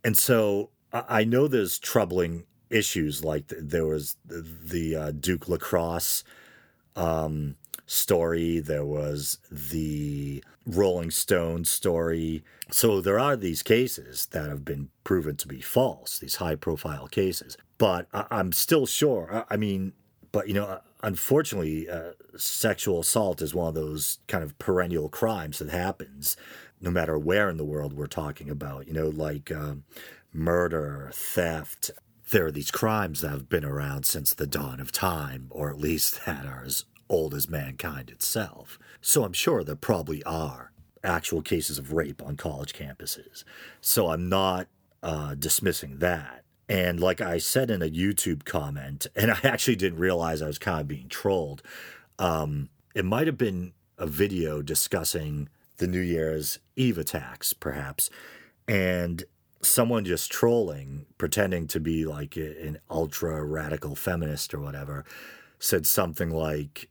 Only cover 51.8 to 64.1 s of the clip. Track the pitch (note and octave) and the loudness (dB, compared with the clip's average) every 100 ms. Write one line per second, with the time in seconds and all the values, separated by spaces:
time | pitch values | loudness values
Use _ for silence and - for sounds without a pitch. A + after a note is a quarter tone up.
51.8 | - - _ - F2+ D#2+ D2+ D2 C#2 _ | -18 -20 _ -2 0 2 0 -2 -6 _
52.8 | _ - F#2 A2+ D#3+ C3+ A#2 F#2 F2+ _ | _ -2 0 2 0 0 -2 -2 -6 _
53.8 | _ - E2+ D2 G2 F#2 D#2+ D2+ D2 D2+ | _ -8 -6 2 2 2 -2 -2 -2 -2
54.8 | - F#2+ E2 F2 D2+ D2 C#2+ _ _ - | 0 0 -2 -2 -4 -4 -6 _ _ -4
55.8 | F2+ F2+ F2+ E2+ D#2+ D#2 D2 - _ - | 0 0 0 0 0 -2 -4 -8 _ 0
56.8 | B2+ F2 D2+ E2 C#2 - - - - C#2 | 0 2 -2 -4 -8 -6 -4 -4 -4 -4
57.8 | C#2 - - - - - - _ - G2+ | -6 -4 -4 -6 -20 -20 -20 _ 0 2
58.8 | F#2 F2+ F2 E2+ - _ _ _ - - | 4 2 0 -4 -8 _ _ _ 2 4
59.8 | A#2 A#2 F#2+ E2+ - - A#2 A#2+ F#2+ C#2+ | 4 2 0 -2 -2 2 4 6 2 -2
60.8 | C2+ C#2 - _ D#2+ G#2+ G2 F2 D#2 - | -8 -12 -14 _ 0 2 2 0 -2 -2
61.8 | D#2 E2 D#2 D2 C#2+ E2 D#2 D2+ D#2+ D2+ | 0 0 0 -4 -8 -6 -8 -8 -8 -10
62.8 | - E2 D#2+ - E2 D#2 D2+ D#2 D2+ D2+ | -6 -2 -2 -2 -2 -2 -2 -4 -4 -4
63.8 | D2+ C#2 - | -4 -4 -2